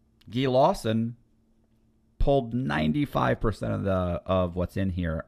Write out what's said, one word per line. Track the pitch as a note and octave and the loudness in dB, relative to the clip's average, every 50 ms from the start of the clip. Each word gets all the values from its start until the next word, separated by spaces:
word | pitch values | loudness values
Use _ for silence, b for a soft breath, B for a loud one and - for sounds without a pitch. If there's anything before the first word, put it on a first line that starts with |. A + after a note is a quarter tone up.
| _ _ _ _ - - | _ _ _ _ -20 -8
Guy | F#2+ B2 C3+ | -4 -2 0
Lawson | C3 B2+ B2+ C#3+ E3+ G3 - - A2+ A2 A2+ A2+ A#2 A#2+ _ _ _ _ _ _ _ _ _ _ _ _ _ _ _ _ _ _ _ _ - | 2 4 4 4 4 2 0 -2 -2 0 0 0 -2 -6 _ _ _ _ _ _ _ _ _ _ _ _ _ _ _ _ _ _ _ _ 0
pulled | - D3 C#3 B2 A#2+ A#2 A#2 | 2 4 4 2 2 0 -4
ninety-five | B2 C3 C#3+ D3 D3+ D#3 D#3 D3+ D3 C#3+ - - C#3+ B2+ B2 A#2+ - | -4 -2 -2 -2 0 0 0 0 0 -2 0 0 0 2 2 0 0
percent | - A2+ G2+ - A#2+ A2+ G#2+ | 0 -2 -2 -2 -4 -4 -4
of | G#2 G2 | -2 -2
the, | G2 F#2+ F#2 F2+ F2 F2 - - | 0 0 0 0 -2 -2 -4 -2
of | - F#2+ F#2 F2+ F2 E2+ | 0 2 2 2 0 -2
what's | F2+ F2 - - F#2+ | -4 -4 -4 -2 -2
in | G2 G2 | -2 -2
here | F2 F2+ F2 E2 D#2+ D#2+ - | -2 -2 -4 -4 -4 -6 -8